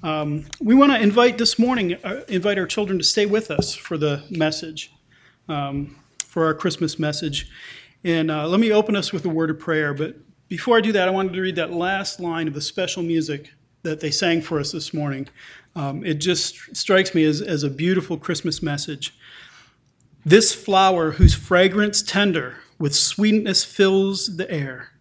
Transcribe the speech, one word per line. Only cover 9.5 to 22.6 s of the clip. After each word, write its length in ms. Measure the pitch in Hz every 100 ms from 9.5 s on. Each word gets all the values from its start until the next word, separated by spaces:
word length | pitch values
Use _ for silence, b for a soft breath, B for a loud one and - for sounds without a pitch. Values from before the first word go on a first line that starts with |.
of 80 | 156
prayer. 340 | - 156 151
But 240 | 139 156 - _ _ _
before 300 | 175 - 233
I 20 |
do 120 | 214
that, 140 | 208 185
I 40 |
wanted 240 | 190 190
to 80 | 180
read 140 | 185 170
that 180 | 165
last 460 | 175 175 196 196 -
line 280 | 175 165 160
of 60 |
the 80 | 147
special 400 | 143 - 185 -
music 500 | 170 165 156 143 147 _ _ _
that 180 | 170 156
they 100 | 156
sang 300 | 143 180 165
for 180 | 156 156
us 140 | 143
this 220 | 170 -
morning. 340 | 160 147 135 139 B B B B -
Um, 300 | 143 143 185
it 80 |
just 600 | 151 175 175 - - -
strikes 400 | - - 190 190
me 100 | 165
as, 180 | 156 147
as 220 | 202 160
a 60 | 143
beautiful 460 | 135 170 185 147 165
Christmas 460 | - 165 170 151
message. 520 | 160 143 - 139 - _ B B B B B B _ _ _ _
"This 300 | - 190 226
flower 580 | - - 190 190 185 160
whose 220 | 151 -
fragrance 680 | - - 180 190 190 208 202
tender 560 | - 196 202 165 127 -